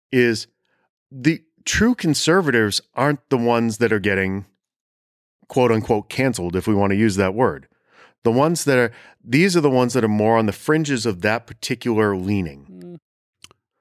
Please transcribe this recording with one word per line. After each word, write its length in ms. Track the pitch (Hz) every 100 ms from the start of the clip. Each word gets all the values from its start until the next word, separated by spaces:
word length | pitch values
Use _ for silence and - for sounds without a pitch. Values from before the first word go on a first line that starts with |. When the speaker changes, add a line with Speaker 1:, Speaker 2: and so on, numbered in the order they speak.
| -
Speaker 1:
is 360 | 127 120 110 - _ _ _ _ _ _
the 300 | 135 127 165 _ _ -
true 300 | - 220 247
conservatives 840 | 170 139 - 185 156 120 107 - _ -
aren't 320 | 139 147 -
the 80 | 127
ones 400 | 117 117 117 107
that 140 | 98
are 80 | 107
getting 460 | 101 95 95 98 98 _ _ _ _ _ _ _ _ _ -
quote 240 | 139 123
unquote 380 | 110 107 107 -
canceled, 460 | - 131 104 87 92
if 120 | 98
we 80 | 101
want 160 | 101
to 60 | 98
use 180 | 110 95
that 180 | 95
word. 340 | 104 120 76 - _ _ _ - _
The 80 | 117
ones 340 | 120 151 170 143
that 120 | 131
are, 140 | 120 - - _
these 320 | - 131 190 175
are 60 |
the 80 | 143
ones 240 | 127 123
that 100 | 127
are 40 | 110
more 280 | 107 107 113
on 80 | 107
the 60 |
fringes 540 | - - 156 147 131 113
of 160 | 90
that 260 | 104 113 -
particular 680 | - - 127 123 107 107 95
leaning. 500 | 92 101 82 71 -
Speaker 2:
Mm. 300 | 185 175 175 _ _ _ _ - _ _ _